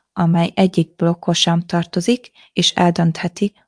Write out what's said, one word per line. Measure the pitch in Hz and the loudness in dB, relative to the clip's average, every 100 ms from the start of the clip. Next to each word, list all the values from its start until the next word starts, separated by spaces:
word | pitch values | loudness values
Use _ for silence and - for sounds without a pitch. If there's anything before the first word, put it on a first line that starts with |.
| _ | _
amely | - 170 170 170 | -2 0 2 0
egyik | - 185 180 160 | 2 0 2 -2
blokkhoz | _ 170 170 - 170 | _ -2 -2 -2 -2
sem | - 170 | 0 -2
tartozik, | 175 170 170 180 175 247 - _ - | -2 -4 -4 -4 -2 -2 -4 _ -12
és | - 175 | -2 -2
eldöntheti, | - 175 170 165 160 175 - 202 _ | 2 2 2 0 0 -6 -4 -6 _